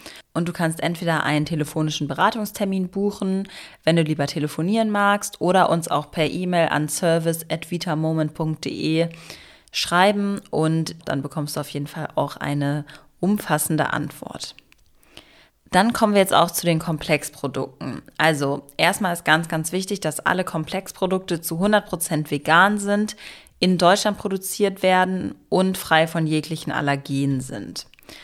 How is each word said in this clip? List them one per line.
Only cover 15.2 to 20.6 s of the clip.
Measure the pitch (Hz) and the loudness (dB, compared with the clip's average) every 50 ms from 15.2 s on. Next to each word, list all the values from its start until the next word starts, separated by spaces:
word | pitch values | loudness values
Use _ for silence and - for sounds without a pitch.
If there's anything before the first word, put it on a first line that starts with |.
| - _ _ _ - _ _ _ _ _ | -20 _ _ _ -20 _ _ _ _ _
Dann | - 247 208 233 233 | 2 4 4 4 2
kommen | - 240 208 208 | 2 2 4 6
wir | 202 | 6
jetzt | 190 190 - | 4 6 6
auch | - 170 170 | 4 4 4
zu | - - - | 0 -2 0
den | 170 165 160 | 2 0 0
Komplexprodukten. | - 170 160 147 - - 156 143 - - - - - 135 127 131 - - - _ - 135 117 - - - - - | 0 -2 -4 -4 -2 0 0 0 -2 -6 -10 -8 -8 -6 -4 -4 -6 -6 -8 _ -12 -10 -10 -12 -14 -14 -4 2
Also | 151 160 156 139 143 139 143 - - - - - | 2 2 2 2 0 -2 -2 -4 -6 -10 -4 0
erstmal | 156 170 196 - 214 180 170 | 2 2 2 2 -2 -2 -2
ist | 170 - | -2 2
ganz, | - 151 160 170 165 | 2 2 2 2 0
ganz | 170 160 160 - | -4 -4 -4 -2
wichtig, | - 190 190 185 208 196 | -4 -4 -4 -4 -6 -4
dass | - 156 151 - | -4 -4 -4 -2
alle | - - 180 180 180 | -2 0 0 0 -2
Komplexprodukte | - - 160 | -2 -4 -6